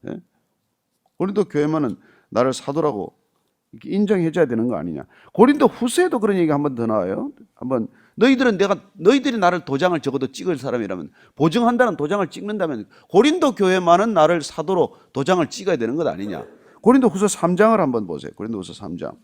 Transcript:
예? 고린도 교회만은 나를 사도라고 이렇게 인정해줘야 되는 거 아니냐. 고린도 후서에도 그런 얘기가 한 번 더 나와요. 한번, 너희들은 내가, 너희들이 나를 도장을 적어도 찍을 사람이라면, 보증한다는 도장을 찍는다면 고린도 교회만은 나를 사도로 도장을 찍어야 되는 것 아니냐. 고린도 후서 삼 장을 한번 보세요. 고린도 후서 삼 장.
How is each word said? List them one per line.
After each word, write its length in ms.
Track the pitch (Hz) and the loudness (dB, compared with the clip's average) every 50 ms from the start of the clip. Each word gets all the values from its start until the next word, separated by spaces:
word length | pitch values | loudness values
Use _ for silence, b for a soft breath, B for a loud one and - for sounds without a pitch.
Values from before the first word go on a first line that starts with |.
| - - | -10 -12
예? 140 | - - - _ _ _ _ _ _ _ _ _ _ _ _ _ _ _ _ _ _ _ | -12 -12 -14 _ _ _ _ _ _ _ _ _ _ _ _ _ _ _ _ _ _ _
고린도 280 | 175 190 156 208 196 | -4 -2 0 -2 -2
교회만은 520 | - - 147 147 147 156 160 147 123 92 - b b b b b b | -2 0 -2 0 0 0 0 -2 -2 -4 -6 b b b b b b
나를 240 | - 107 123 131 127 | -2 0 0 0 0
사도라고 640 | - - - 139 156 160 151 123 104 87 - _ _ _ _ _ _ _ _ _ _ _ _ | -4 -6 -6 -4 -2 -2 -2 -2 -4 -8 -10 _ _ _ _ _ _ _ _ _ _ _ _
이렇게 180 | - 113 - - | -20 -20 -10 -6
인정해줘야 560 | 170 196 208 185 214 185 165 165 156 180 165 | -2 -2 0 2 2 0 0 -2 0 0 0
되는 220 | 127 120 113 113 123 | 0 2 -2 -2 -2
거 80 | 120 | -2
아니냐. 300 | 82 76 87 80 71 - b b b b b b | -4 -6 -6 -8 -10 -12 b b b b b b
고린도 320 | - 214 269 294 294 285 | 4 4 4 4 4 2
후서에도 540 | 233 - - 233 247 - - 359 370 - 247 | 0 0 0 -6 -4 0 0 0 0 0 -2
그런 180 | 202 214 202 185 | -2 0 0 2
얘기가 160 | 170 156 151 | 0 0 0
한 80 | 143 | 0
번 140 | 147 147 131 | -2 -4 -4
더 100 | 117 117 | -4 -4
나와요. 460 | 113 110 107 92 90 98 - - 285 285 _ - _ _ | -2 0 0 0 -2 -4 -6 -6 -10 -12 _ -20 _ _
한번, 320 | _ - 127 131 120 110 - b b b b b b | _ -8 -6 -4 -4 -4 -6 b b b b b b
너희들은 420 | 202 262 269 247 269 254 214 170 | 2 2 4 4 2 0 2 0
내가, 200 | 196 196 202 - - _ _ | 0 0 -2 -4 -6 _ _
너희들이 460 | - 160 190 262 277 - 294 240 226 | 0 2 2 2 4 2 -2 -2 2
나를 260 | 190 175 175 180 - | 2 2 0 0 -4
도장을 340 | - 135 135 165 180 175 156 | -4 -4 0 0 0 0 0
적어도 300 | - 139 127 135 131 127 | -4 -4 -4 -4 -4 -6
찍을 280 | - - 92 90 123 135 | -8 -8 -6 -6 -6 -4
사람이라면, 520 | 117 139 117 123 110 95 95 90 78 71 b b b b b | -4 -4 -4 -4 -4 -4 -6 -8 -10 -12 b b b b b
보증한다는 640 | _ 143 165 151 233 240 226 233 233 254 233 180 139 | _ 0 2 2 2 2 2 2 2 2 0 0 -2
도장을 320 | 147 147 185 202 190 156 | -4 -4 -2 -2 -2 -4
찍는다면 580 | - 170 185 208 214 208 190 160 143 110 101 _ b b b b | -6 -10 -8 -8 -4 -4 -4 -4 -4 -6 -10 _ b b b b
고린도 460 | - 180 240 302 302 370 330 285 208 | 4 6 6 6 4 2 0 0 0
교회만은 580 | - 202 185 185 190 185 170 170 175 208 233 220 | 2 0 2 2 2 4 6 4 6 4 2 4
나를 300 | 170 156 156 175 170 143 | 4 4 4 4 0 -2
사도로 520 | - - - 156 151 190 180 147 - b b b b | -6 -8 -8 -4 -2 0 0 0 0 b b b b
도장을 380 | _ 127 143 143 185 180 330 - | _ -6 0 0 2 2 2 -2
찍어야 280 | - - 190 185 175 131 | -4 -8 -4 -2 -2 0
되는 180 | 113 110 123 | -2 -2 -2
것 100 | 160 165 | -2 -2
아니냐. 400 | 143 76 87 98 101 92 71 - - - b b b b b | -2 -4 -4 -8 -8 -8 -10 -12 -14 -20 b b b b b
고린도 260 | - 208 254 277 254 220 | 4 4 4 6 4 2
후서 200 | 147 190 202 202 | 0 2 -2 -2
삼 280 | - - - 170 180 | -2 0 0 0 2
장을 220 | 170 208 220 226 208 | 4 4 4 4 2
한번 240 | 180 139 123 117 104 | 2 0 0 -2 -4
보세요. 260 | 87 82 71 67 - - | -4 -8 -10 -10 -14 -12
고린도 240 | _ 101 110 113 101 | _ -8 -8 -6 -8
후서 140 | 92 85 82 | -8 -10 -14
삼 220 | - 104 87 87 | -14 -12 -12 -12
장. 220 | 82 78 62 - - | -10 -10 -10 -12 -14